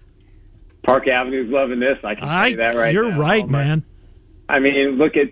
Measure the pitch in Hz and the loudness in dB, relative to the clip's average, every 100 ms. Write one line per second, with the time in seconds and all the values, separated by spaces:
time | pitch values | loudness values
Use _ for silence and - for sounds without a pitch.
0 | - _ _ - - - - - - 131 | -20 _ _ -20 -20 -20 -20 -8 0 0
1 | 135 123 127 135 117 135 135 123 123 131 | 2 -2 -2 -4 -2 -2 -2 0 -2 -2
2 | 107 107 139 170 226 233 113 117 113 180 | -4 -8 -4 0 0 0 -2 0 0 0
3 | 233 165 151 214 202 139 143 156 - - | 0 -2 0 0 0 -2 0 -2 -4 -16
4 | - - _ - - 143 139 139 139 131 | -20 -20 _ -20 -2 2 2 2 0 2
5 | 156 151 139 | 2 2 -2